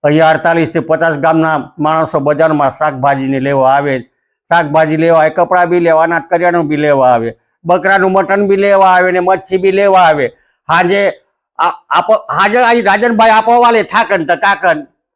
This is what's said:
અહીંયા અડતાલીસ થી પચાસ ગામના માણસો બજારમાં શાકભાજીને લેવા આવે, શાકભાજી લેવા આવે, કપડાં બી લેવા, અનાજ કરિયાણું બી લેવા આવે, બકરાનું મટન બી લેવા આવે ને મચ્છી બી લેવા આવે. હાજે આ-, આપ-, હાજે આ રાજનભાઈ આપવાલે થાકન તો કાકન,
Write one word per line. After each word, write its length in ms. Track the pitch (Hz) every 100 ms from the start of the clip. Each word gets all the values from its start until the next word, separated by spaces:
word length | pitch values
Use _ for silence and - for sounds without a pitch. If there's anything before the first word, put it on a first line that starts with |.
અહીંયા 260 | 147 151 160
અડતાલીસ 420 | 156 170 170 160
થી 60 | -
પચાસ 360 | 117 156 165
ગામના 600 | 151 160 160 160 151 127 -
માણસો 420 | 151 160 160 160
બજારમાં 500 | 139 147 160 151 139
શાકભાજીને 680 | - 151 135 139 139 135 135
લેવા 300 | 135 139 131
આવે, 300 | 139 143 131 - _ _ _ _
શાકભાજી 480 | 170 160 160 160 156
લેવા 240 | 165 165
આવે, 100 | 156
કપડાં 360 | 160 170 180 175
બી 140 | 175
લેવા, 220 | 170 160
અનાજ 200 | 165 170 165
કરિયાણું 360 | 175 175 175 151
બી 100 | 147
લેવા 320 | 151 139 127
આવે, 280 | 120 117 - _ _
બકરાનું 480 | 165 175 190 196 190
મટન 360 | 190 190 196 202
બી 80 | 196
લેવા 300 | 202 196 190
આવે 260 | 185 185
ને 80 | 180
મચ્છી 360 | 180 190 - 190
બી 160 | 190
લેવા 280 | 190 202 190
આવે. 320 | 170 151 123 _ _ _ -
હાજે 440 | 165 175 196 196 - _ _ _ -
આ-, 260 | 160 - _
આપ-, 460 | 156 - 330 -
હાજે 240 | 143 202 233
આ 140 | 240
રાજનભાઈ 580 | 240 202 202 208 214 226
આપવાલે 520 | 220 226 240 240 233
થાકન 420 | 202 208 226 196
તો 120 | 156 165
કાકન, 500 | 196 196 185 151 143 _ _